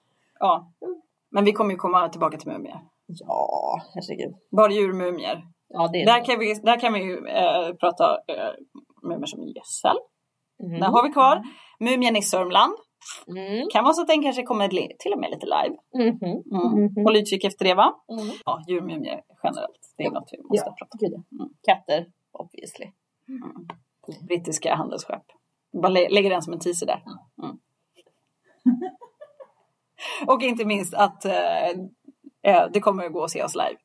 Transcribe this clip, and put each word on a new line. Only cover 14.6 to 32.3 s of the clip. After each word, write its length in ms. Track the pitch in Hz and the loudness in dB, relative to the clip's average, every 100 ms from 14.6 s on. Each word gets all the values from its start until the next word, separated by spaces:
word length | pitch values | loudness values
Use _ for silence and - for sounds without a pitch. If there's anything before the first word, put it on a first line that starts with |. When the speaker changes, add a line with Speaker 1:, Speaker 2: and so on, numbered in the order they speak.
| 202 | 0
Speaker 1:
li-, 280 | 185 - - | -2 -4 -6
till 140 | - | -4
och 60 | - | -4
med 100 | - | -4
lite 160 | - - | -8 -2
live. 300 | - - - _ | 0 0 -4 _
Speaker 2:
Mhm. 240 | 254 233 233 | 0 0 0
Speaker 1:
Mm. 200 | 180 214 - 196 180 208 208 | -4 -6 -4 -2 2 4 2
Speaker 2:
Mhm. 100 | 202 | 4
Speaker 1:
Håll 120 | 214 214 | 4 4
utkik 280 | 208 190 | 2 -2
efter 200 | 190 - | -2 0
det, 100 | 185 | 2
va? 200 | 185 262 - - | 6 4 2 -8
Speaker 2:
Mm. 140 | 226 214 - | -10 -10 -8
Speaker 1:
Ja, 180 | - 160 160 | -6 -6 -4
djurmumier 520 | 180 170 160 - - - _ | -6 -4 -8 -8 -10 -12 _
generellt. 520 | - - - - - - | -4 -4 -8 -12 -20 -6
Det 60 | |
är 40 | - | -4
Speaker 2:
Ja. 60 | |
Speaker 1:
något 160 | - - | -4 -8
vi 100 | - | -16
måste 140 | - 208 - | -2 -2 -2
Speaker 2:
Ja, 80 | - | -10
Speaker 1:
prata 120 | - | -16
om. 60 | - | -6
Speaker 2:
gud, 120 | 202 - - | -4 -4 -12
ja. 140 | - | -14
Speaker 1:
Mm. 80 | - - - | -14 -2 2
Speaker 2:
Katter, 400 | 185 - 156 175 _ _ | 2 2 -2 -4 _ _
obviously. 540 | - - - - - 202 _ _ _ - | -18 -16 -16 -18 -16 -18 _ _ _ -18
Speaker 1:
Mm. 380 | 262 - - 170 - _ _ - 151 170 | -16 -14 -16 -18 -20 _ _ -18 -16 -4
Brittiska 460 | 175 170 151 165 | -4 -4 -4 -2
handelsskepp. 480 | 160 - - - - - _ _ _ _ | -2 -4 -8 -10 -12 -12 _ _ _ _
Bara 160 | - 180 | -2 2
lä-, 200 | 185 175 | 4 4
lägger 220 | 202 196 | 4 4
den 120 | 180 | 0
som 100 | 170 | -4
en 80 | 165 | -6
teaser 260 | 180 175 - | -4 -4 -4
där. 160 | - | -4
Speaker 2:
Ja. 400 | - - _ - | -6 -20 _ -14
Speaker 1:
Mm. 140 | - - _ _ _ _ _ _ _ _ _ _ | -14 -14 _ _ _ _ _ _ _ _ _ _
<laughs> 240 | 254 247 370 - 508 _ 605 _ 523 _ _ _ _ - - - 240 | 0 0 -4 -12 -20 _ -20 _ -20 _ _ _ _ -16 -12 -4 2
Och 160 | 254 | 2
inte 220 | 254 233 | 2 -2
minst 300 | 214 202 185 | -2 -2 -2
att, 300 | - 202 - | 2 2 2
eh, 440 | 196 180 175 165 160 180 185 - - _ - | -2 0 0 0 -2 -4 -10 -16 -20 _ -20